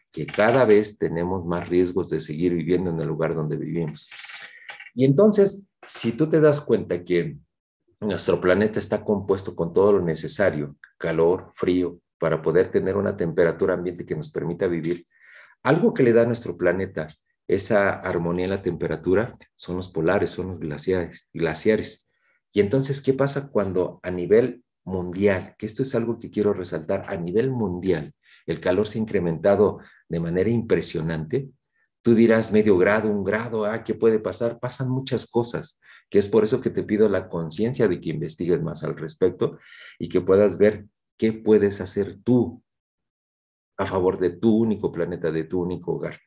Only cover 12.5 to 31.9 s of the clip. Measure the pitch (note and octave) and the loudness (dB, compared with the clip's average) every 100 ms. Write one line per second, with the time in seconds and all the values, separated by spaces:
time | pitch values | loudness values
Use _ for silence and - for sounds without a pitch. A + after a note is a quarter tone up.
12.5 | E2+ F#2+ G2+ F#2 G2 G2+ G2 E2+ E2+ E2+ | 2 2 0 0 -2 -2 -2 -2 2 2
13.5 | D#2+ F#2 F2 F2+ F2 - D#2+ D2+ - D#2 | 2 0 0 -4 -8 -8 -8 -8 -6 -6
14.5 | E2+ F#2 E2+ E2 E2+ - _ _ - - | -4 -2 -2 -4 -6 -10 _ _ -20 -20
15.5 | _ B2+ E3 A3+ - A#2+ A2+ A#2 A2+ F2+ | _ 0 2 2 4 2 4 0 -2 -6
16.5 | - F2+ F#2 F#2+ E2+ D#2 - _ _ - | -2 0 0 -4 -6 -10 -12 _ _ -2
17.5 | G2 - G#2 G2 - F#2+ F2 E2+ F2 F#2 | -2 2 2 2 0 -4 -2 -2 -2 -2
18.5 | F#2+ F#2 E2 E2 D#2 F2 F#2 B2 - _ | -2 -4 -4 -4 -2 0 0 0 -8 _
19.5 | - - F2+ F#2 E2 E2 G2 - - F2+ | -16 -8 -8 -6 -2 0 0 0 -4 -8
20.5 | E2 D#2 D2 F#2 F#2 D#2+ - _ E2 E2 | -8 -8 -6 -2 -2 -2 -10 _ -4 -4
21.5 | D#2+ G#2+ A2 A#2+ - _ _ _ _ _ | 0 0 0 -2 -10 _ _ _ _ _
22.5 | G#2 G2+ C3+ C#3 C#3 C3+ C3 C#3 C#3 - | 0 2 2 0 -2 0 0 0 -2 -4
23.5 | G#2+ G2 F2+ E2+ - F#2 F2+ F2 A2 A#2+ | -2 0 0 -2 -4 -8 -4 2 4 4
24.5 | - _ _ - F#2 F2+ F2+ G2+ F#2 - | -2 _ _ -8 -6 -4 0 2 2 -4
25.5 | - G#2+ - C3+ A#2 A2+ A2+ A#2 G#2+ G#2 | -12 -10 -6 -4 -2 -2 -6 -6 0 0
26.5 | F#2 F2 D#2+ D#2+ G2 - F#2+ E2+ G#2 C3 | 0 -4 -6 -4 -6 -4 -8 -2 0 0
27.5 | B2 G2 F2+ F#2+ E2 C#2+ - _ _ - | -2 -4 -2 -2 -2 -4 -16 _ _ -8
28.5 | D#2+ F#2 F#2 G#2+ A#2 G#2+ G2 E2+ D#2 G2+ | -4 0 0 0 -2 -2 -2 -2 0 2
29.5 | G2 G2 - - _ - E2 E2 F2+ G2+ | 4 2 0 -14 _ -8 -6 -2 0 0
30.5 | A#2 - F2 - E2 D#2+ D#2+ D#2 C3+ C#3 | 0 0 0 0 -4 -4 -6 -4 -6 -6
31.5 | _ _ _ _ | _ _ _ _